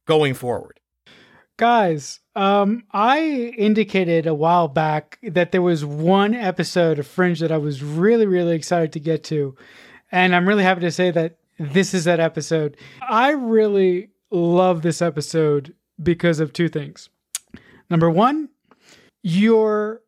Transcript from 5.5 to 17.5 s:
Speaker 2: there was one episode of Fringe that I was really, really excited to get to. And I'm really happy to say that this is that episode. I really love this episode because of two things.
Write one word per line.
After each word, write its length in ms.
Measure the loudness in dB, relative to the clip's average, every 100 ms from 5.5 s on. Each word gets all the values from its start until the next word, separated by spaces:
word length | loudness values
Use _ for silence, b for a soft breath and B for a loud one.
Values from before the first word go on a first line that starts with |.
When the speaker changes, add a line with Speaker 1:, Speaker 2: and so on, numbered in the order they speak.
Speaker 2:
there 100 | 0
was 240 | 0 0 -4
one 480 | -2 2 2 2
episode 680 | -2 -4 -4 -4 0 0 0
of 80 | -4
Fringe 320 | -2 0 0
that 120 | -2
I 60 | -2
was 260 | -4 -6
really, 420 | -6 0 2 2 2
really 300 | 0 0 -2
excited 360 | -2 -2 -2
to 60 | -4
get 240 | -4 -4 -4
to. 300 | -4 -6 -8 B B B B B
And 240 | 0 2 2
I'm 120 | 2
really 160 | 2
happy 180 | 2 2
to 100 | -2
say 200 | 0 0
that 260 | 0 -2 -8 _ -12
this 340 | -2 0 0
is 120 | 0 0
that 140 | 0
episode. 560 | 0 -2 -4 -2 -4 -8 B B -2
I 240 | 2 2
really 800 | 0 2 2 2 2 0 0 -6 _ -6
love 500 | -2 2 2 2 2
this 200 | -2 -2
episode 720 | -4 -4 -4 0 0 0 -4 -18 _ -6
because 380 | -2 0 0 0
of 140 | -2
two 160 | -2 -2
things. 400 | -2 -10 -16 -20 _ _ -16 _